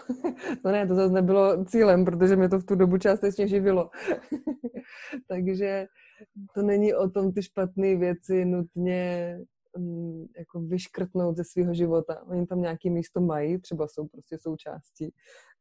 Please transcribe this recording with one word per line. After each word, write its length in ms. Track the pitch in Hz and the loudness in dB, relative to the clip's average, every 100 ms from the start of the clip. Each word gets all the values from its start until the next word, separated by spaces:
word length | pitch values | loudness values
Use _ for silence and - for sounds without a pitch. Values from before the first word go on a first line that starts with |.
| - | -10
<laughs> 560 | 254 339 254 - 285 | -6 -6 -6 -8 -4
To 80 | 190 | -2
ne, 160 | 202 196 | 0 0
to 80 | 185 | 2
zase 180 | 190 | 4
nebylo 520 | 185 180 196 196 175 190 | 4 4 4 4 2 0
cílem, 400 | 233 214 180 180 | 4 6 6 4
protože 300 | 170 185 190 | 4 4 6
mě 140 | 185 | 4
to 100 | 190 | 2
v 40 | |
tu 120 | 185 190 | 0 2
dobu 220 | 185 185 | 4 4
částečně 500 | 202 196 202 190 202 | 2 2 0 0 0
živilo. 420 | 202 196 185 170 | 2 2 2 0
<laughs> 1300 | - - 330 - 277 - - 240 - - - - 277 - | -6 -4 -6 -6 -8 -6 -8 -10 -12 -16 -18 -16 -14 -8
Takže 600 | 185 185 190 202 196 190 _ _ _ 214 208 196 - | -4 -2 -2 -2 -4 -6 _ _ _ -20 -20 -10 -2
to 60 | |
není 320 | 202 202 208 | 2 4 4
o 160 | - 190 | 2 0
tom 240 | 202 196 | 0 0
ty 100 | 190 | 0
špatné 520 | 190 - 185 185 190 185 | -4 -4 -4 0 2 2
věci 500 | 175 175 - 190 180 | 0 -2 -2 0 0
nutně, 920 | 180 170 - 180 180 180 175 175 175 - _ _ 180 | 0 -4 -4 -2 -2 -2 -4 -6 -10 -16 _ _ -10
mm, 480 | 175 170 170 165 160 - | -8 -8 -8 -10 -14 -18
jako 220 | 165 175 | -14 -10
vyškrtnout 800 | 165 180 180 - 185 185 175 170 | -4 -4 -6 -8 -4 -2 -2 -2
ze 60 | |
svého 300 | 170 - 180 | -4 -2 0
života. 500 | 170 170 165 156 160 - | 0 2 2 0 -6 -6
Oni 200 | 180 175 | -4 -2
tam 140 | 180 | -2
nějaký 280 | 175 165 185 | -2 -4 -2
místo 320 | 175 165 - | -2 -2 -2
mají, 400 | 180 151 151 180 | 0 0 -2 -4
třeba 260 | 180 165 151 | -6 -6 -6
jsou 200 | - 151 | -6 -12
prostě 300 | - - 156 | -14 -16 -12
součástí, 760 | 165 156 - 151 - - 156 - _ - - _ | -10 -10 -10 -16 -18 -14 -14 -14 _ -20 -20 _